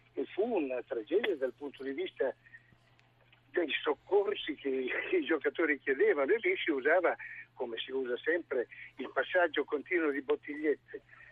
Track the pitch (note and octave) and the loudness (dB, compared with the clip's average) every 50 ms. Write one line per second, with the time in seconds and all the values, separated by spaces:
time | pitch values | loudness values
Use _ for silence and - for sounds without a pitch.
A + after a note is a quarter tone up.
0 | _ _ - - C3 - - - G#3 B3 A#3 F3+ D3 C3 B2+ B2 - - - A#2 | _ _ -8 -6 -6 -4 -2 -2 0 0 0 0 0 -2 -4 -6 -6 -6 -6 -6
1 | G#2+ - E3+ G#3 A#3+ - E3+ C3 C3 B2+ - - D3 - - - C3 C#4 C#4 - | -2 0 0 0 2 0 0 -2 -2 -4 -4 -6 -12 -12 -10 -8 -8 -6 -6 -6
2 | F#4 - - - C#3 B2 - _ - - - - _ _ - _ _ _ _ - | -6 -6 -4 -2 -2 -2 -4 _ -12 -20 -20 -20 _ _ -20 _ _ _ _ -20
3 | _ _ _ _ _ _ _ _ _ _ - F3+ E3+ C3+ B2+ - - D3+ C#3+ - | _ _ _ _ _ _ _ _ _ _ -2 -2 0 0 -2 -2 -2 -2 -4 -4
4 | _ - F#3 G3+ G3 - - - - - C#3 - - C#3 C3 C3 B2+ B2 - - | _ 2 2 4 4 2 -2 -4 -4 -8 -8 -6 -4 -2 -2 -2 -2 -2 -4 -4
5 | - - F#3 F3+ C#3+ - E3 C#3+ - D3 - - E3 D3+ D3 C3 - C#3 C3+ C#3 | -2 0 0 0 2 2 0 0 0 0 0 2 2 2 2 0 0 0 2 4
6 | G#3+ A3 F3+ C#3+ C3+ C#3 G#3 A#3 G3+ F3+ F#3+ - - F3+ D3 C3+ B2+ D3 E3 F#3 | 4 4 4 4 4 2 2 2 2 0 0 0 0 0 0 2 4 4 4 6
7 | E3+ C#3+ A#2 - - - - - - - _ - B2+ A#2+ A2+ A2+ - C3+ C3 C3+ | 4 2 0 -2 -6 -12 -14 -14 -16 -14 _ -8 -8 -6 -6 -8 -6 -4 -4 -4
8 | C3 B2 B2 A2+ - D3+ E3+ F3 - - C#3 B2+ A2+ - - - - - - - | -2 -2 -4 -2 0 0 0 0 0 -2 -2 -2 -2 -4 -8 -18 -20 -14 -10 -10
9 | - - - - - - - F#3 F3 E3 - D3+ C#3 - D3+ C#3 B2 - F3+ E3+ | -10 -4 -2 -2 0 2 4 4 4 4 2 -2 -2 0 -2 -4 -2 0 0 2
10 | D#3+ D3 C#3 C#3+ C3+ C#3 D3+ D3 - - D3 D3+ D3+ D#3 C3+ - _ - - G3+ | 2 2 0 0 0 0 -2 -2 -2 -6 -6 -2 0 0 0 0 _ -12 -16 -16
11 | - _ - - - - | -16 _ -20 -20 -20 -20